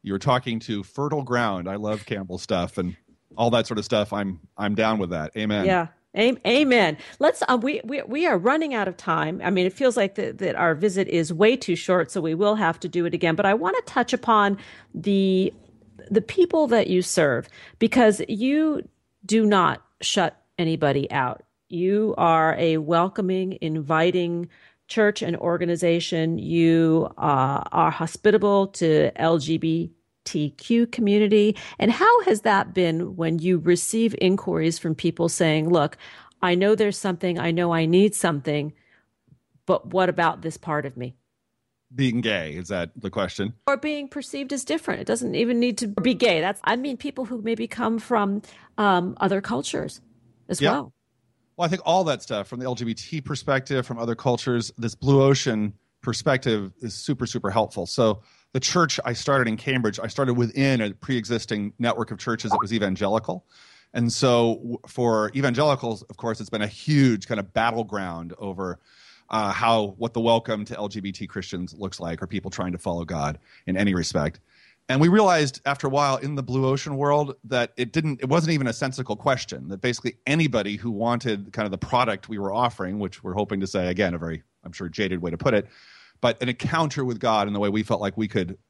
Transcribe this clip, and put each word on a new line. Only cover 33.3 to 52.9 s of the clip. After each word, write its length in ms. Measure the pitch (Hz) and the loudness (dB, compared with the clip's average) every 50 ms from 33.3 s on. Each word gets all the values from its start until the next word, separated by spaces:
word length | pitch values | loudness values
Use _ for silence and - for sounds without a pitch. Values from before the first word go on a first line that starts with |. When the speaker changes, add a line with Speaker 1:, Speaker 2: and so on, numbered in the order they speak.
| 165 165 | 0 0
Speaker 2:
you 200 | 156 185 185 170 | 2 2 2 2
receive 560 | 160 170 180 180 - - - 226 226 226 214 - | 4 2 2 2 2 -2 0 2 2 2 2 2
inquiries 580 | - 185 190 196 - - 170 165 160 165 165 - | 2 2 2 2 0 -2 -2 0 0 0 -2 -2
from 160 | - 170 160 | -4 -4 -4
people 340 | - - 170 160 - 170 170 | -2 -2 -2 0 0 -2 -2
saying, 420 | - - 175 160 156 156 156 165 | 2 2 2 2 4 2 2 4
"Look, 260 | 175 165 147 151 - _ - - - - - - _ _ | 4 4 4 2 -2 _ -20 -20 -20 -20 -20 -20 _ _
I 120 | - 180 175 | 0 2 2
know 200 | 180 190 202 220 | 4 4 4 4
there's 240 | 214 220 208 202 - | 4 2 0 0 -2
something, 400 | - 196 180 165 - 180 175 165 | -4 -4 -4 -2 -2 -2 -2 -2
I 120 | - 170 | -2 0
know 220 | 165 170 175 170 | 0 2 2 2
I 140 | 165 165 160 | 2 2 2
need 280 | 160 170 185 202 214 202 | 4 6 6 6 4 2
something, 580 | - - 175 160 143 135 156 147 147 143 151 - _ _ _ _ _ _ _ _ _ _ _ - _ _ _ _ _ _ | 0 0 0 0 0 -2 -2 -2 -2 -4 -6 -10 _ _ _ _ _ _ _ _ _ _ _ -20 _ _ _ _ _ _
but 260 | - 185 - - - | -2 -2 -2 -2 -2
what 160 | 175 185 185 180 | 0 0 0 0
about 340 | 175 - 170 165 170 - | 2 2 0 0 0 -2
this 140 | - 160 156 | -8 -10 -10
part 300 | - - 170 151 147 135 | -8 -6 -4 -4 -4 -4
of 100 | 139 127 | -6 -10
me?" 200 | 127 123 127 127 _ _ _ _ _ _ _ _ _ _ _ _ _ _ _ 123 | -10 -12 -12 -12 _ _ _ _ _ _ _ _ _ _ _ _ _ _ _ -4
Speaker 1:
Being 260 | 123 135 127 113 123 | 0 0 0 0 0
gay, 340 | 110 113 107 92 82 78 73 | -2 0 -2 -2 -4 -6 -8
is 140 | 87 90 85 | -10 -8 -6
that 220 | 101 90 85 82 _ | -4 -4 -4 -6 _
the 140 | - - 95 | -10 -10 -6
question? 440 | - 110 98 90 - - 98 - 127 _ _ | -4 -4 -4 -4 -4 -6 -6 -6 -6 _ _
Speaker 2:
Or 100 | - 277 | -2 -2
being 320 | - - 302 302 294 285 269 | -2 -2 -6 -6 -6 -8 -10
perceived 440 | - 294 269 - - 277 277 262 | -10 -12 -12 -8 -8 -10 -8 -6
as 120 | 285 269 - | -6 -8 -4
different. 360 | - 302 320 - - - - | -4 -6 -6 -4 -6 -8 -6
It 60 | - | -2
doesn't 280 | - - 233 254 - - | -4 -4 -2 -2 -4 0
even 260 | - 240 233 247 233 | 0 0 0 2 2
need 180 | 240 247 214 - | 0 0 0 -2
to 100 | 247 208 | -6 -4
be 260 | 202 - - 254 247 | -4 0 0 0 2
gay. 260 | 170 247 233 175 160 | 4 2 2 4 2
That's, 200 | 156 185 202 - - | 0 -2 -4 -2 -2
I 120 | - 214 | -2 -2
mean, 200 | 240 262 294 254 | 0 -2 -6 -8
people 280 | 220 - 302 - - 262 | -6 -8 -10 -8 -8 -8
who 180 | 202 247 233 | -6 -8 -6
maybe 240 | 208 226 233 220 226 226 | -4 -4 -4 -4 -4 -8
come 300 | - - 233 214 226 226 | -6 -4 -2 -2 -2 -4
from, 440 | 220 - 247 220 208 196 196 208 - - - - - _ _ - | -2 0 0 2 2 2 0 -2 -6 -10 -20 -20 -20 _ _ 0
um, 380 | 214 202 190 180 175 185 - - | 4 4 4 4 2 -2 -4 -2
other 200 | - 190 196 196 | 0 0 0 0
cultures 600 | 196 - 233 247 285 - - - - - - - _ _ _ _ _ _ _ _ _ - | -2 -4 -4 -4 -4 -4 -6 -6 -6 -8 -12 -16 _ _ _ _ _ _ _ _ _ -8
as 120 | 185 - | -4 0
Speaker 1:
Yeah. 120 | 139 151 | 2 2
Speaker 2:
well. 200 | 196 294 262 - _ _ _ _ _ _ _ _ _ _ _ _ _ | 2 0 -4 -8 _ _ _ _ _ _ _ _ _ _ _ _ _
Speaker 1:
Well, 100 | - 175 | -4 -2
I 20 | 165 | -2
think 140 | 185 180 - | -2 -2 0
all 180 | 156 165 190 185 | 2 2 2 4
that 160 | 160 139 113 | 2 -2 -2
stuff 280 | - - 123 104 98 - | -4 -6 -6 -6 -6 -6
from 100 | - 120 | -8 -8
the 80 | 127 | -6
L 80 | 127 123 | -6 -4
G 100 | 120 123 | -4 -4
B 100 | 117 | -6